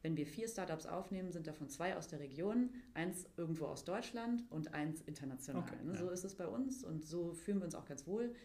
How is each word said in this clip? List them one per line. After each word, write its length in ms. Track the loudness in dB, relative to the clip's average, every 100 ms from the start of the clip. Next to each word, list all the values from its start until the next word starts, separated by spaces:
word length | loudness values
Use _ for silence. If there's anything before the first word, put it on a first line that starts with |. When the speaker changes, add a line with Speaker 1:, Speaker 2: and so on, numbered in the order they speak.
Speaker 1:
wenn 140 | 2 2
wir 100 | 2
vier 200 | -2 -2
Startups 380 | 0 0 0 0
aufnehmen, 440 | -2 0 -2 0
sind 140 | -2 -4
davon 200 | -4 -6
zwei 280 | 0 0 0
aus 100 | -2
der 100 | -4
Region, 500 | -4 0 4 6 4 2 -6
eins 320 | 0 0 0 -4 -2
irgendwo 300 | 0 2 0
aus 180 | -2
Deutschland 600 | 0 0 0 -2 2 2 2
und 220 | -2 0
eins 260 | 0 0 0
international, 600 | -4 -4 -4 -4 -2 -2
Speaker 2:
Okay, 220 | -2 -2
Speaker 1:
ne? 80 | -2
Speaker 2:
ja. 60 | 0
Speaker 1:
So 120 | 0
ist 140 | 0
es 100 | -2 -2
bei 100 | 0
uns 360 | 2 0 0
und 200 | -2 -2
so 280 | 0 0 0
fühlen 240 | 0 2 4
wir 60 |
uns 100 | 2
auch 100 | -2
ganz 220 | -4 -6 0
wohl. 260 | 2 2 -2